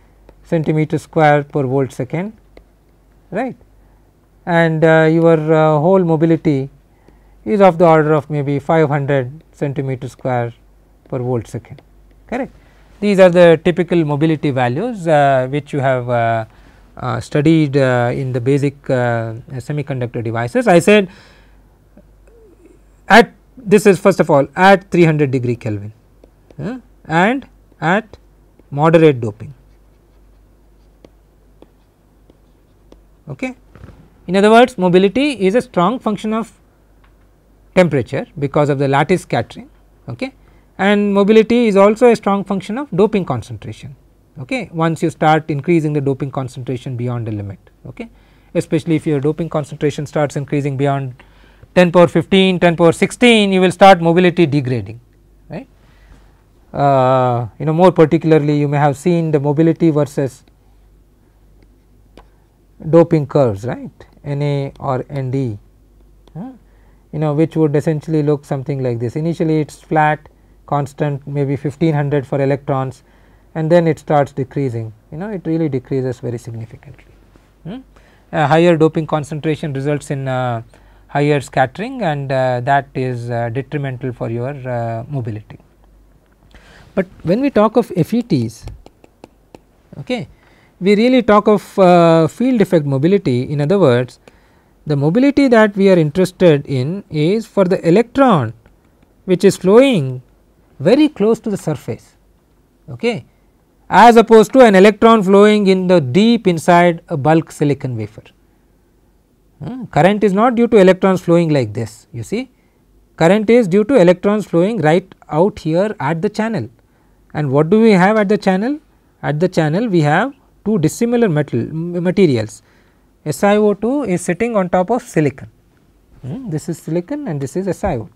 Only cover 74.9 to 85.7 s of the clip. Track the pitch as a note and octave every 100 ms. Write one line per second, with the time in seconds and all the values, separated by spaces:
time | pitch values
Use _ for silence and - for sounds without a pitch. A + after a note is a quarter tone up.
74.9 | G#2+ _ D3+ G#3 F#3+ D#3+ E3 D#3+ C3 -
75.9 | C3+ B2+ A#2+ B2+ A#2 - A2+ A2+ - C3+
76.9 | - _ _ _ _ _ _ D#3 B3+ -
77.9 | _ _ _ _ - C#3+ D#3+ F3 D#3+ D#3
78.9 | E3 D3+ D#3 C#3 D#3 D#3 D3 D#3 C3+ C#3
79.9 | D3 - C#3+ C3+ B2+ B2+ A#2 A2+ _ _
80.9 | _ _ C#3+ D3 C#3+ - D3 C3 - A#3
81.9 | C4 F3+ D3 C3+ C3 B2+ B2 B2+ C#3 C#3
82.9 | C3+ B2+ A#2+ A#2+ A#2+ A#2 A#2+ B2+ D3+ C#3
83.9 | B2 B2+ A#2+ B2 A#2 B2+ C#3+ B2+ A#2+ A#2
84.9 | A2+ - C#3+ A#2+ G#2+ - D3 _